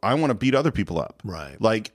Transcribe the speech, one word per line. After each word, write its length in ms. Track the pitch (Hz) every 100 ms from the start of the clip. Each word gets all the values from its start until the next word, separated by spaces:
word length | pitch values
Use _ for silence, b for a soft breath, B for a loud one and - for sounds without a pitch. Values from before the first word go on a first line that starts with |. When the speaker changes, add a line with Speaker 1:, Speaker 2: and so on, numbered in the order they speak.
Speaker 1:
"I 120 | 98
wanna 200 | 143 151
beat 220 | 107 131 131
other 160 | 151
people 260 | 110 95 85
up." 220 | - - 104
Speaker 2:
Right. 300 | 82 71 71
Speaker 1:
Like, 300 | 110 110 107